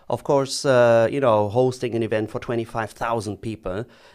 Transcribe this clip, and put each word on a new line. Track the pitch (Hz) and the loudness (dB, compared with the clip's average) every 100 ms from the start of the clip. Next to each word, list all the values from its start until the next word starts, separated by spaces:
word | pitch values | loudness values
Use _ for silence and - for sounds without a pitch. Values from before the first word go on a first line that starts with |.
| - | -8
Of | 120 | -6
course, | - 143 135 - | 0 0 0 -2
uh, | 147 123 120 117 113 | 2 4 6 6 4
you | 139 | 2
know, | 135 107 104 | 2 2 2
hosting | 113 127 127 123 | 2 0 0 -4
an | 113 | -2
event | 110 110 107 | -2 -2 -4
for | 120 | -6
twenty-five | - 117 113 117 110 | -6 -6 -4 -6 -8
thousand | - 120 117 104 98 | -6 -4 -4 -4 -8
people, | 113 107 95 92 123 _ - | -10 -10 -8 -8 -10 _ -20